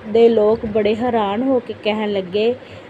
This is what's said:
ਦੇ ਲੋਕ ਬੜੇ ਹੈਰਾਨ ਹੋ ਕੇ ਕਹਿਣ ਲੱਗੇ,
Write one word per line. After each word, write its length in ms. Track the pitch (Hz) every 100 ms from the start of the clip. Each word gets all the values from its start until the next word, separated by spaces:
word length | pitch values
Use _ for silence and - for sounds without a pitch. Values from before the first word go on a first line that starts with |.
| 220
ਦੇ 200 | 220 233
ਲੋਕ 380 | 226 208 220 220
ਬੜੇ 280 | 214 208
ਹੈਰਾਨ 480 | 214 247 226 202 208
ਹੋ 160 | 262 254
ਕੇ 160 | 240 208
ਕਹਿਣ 300 | 214 214 214
ਲੱਗੇ, 420 | 202 185 208 226 247 - -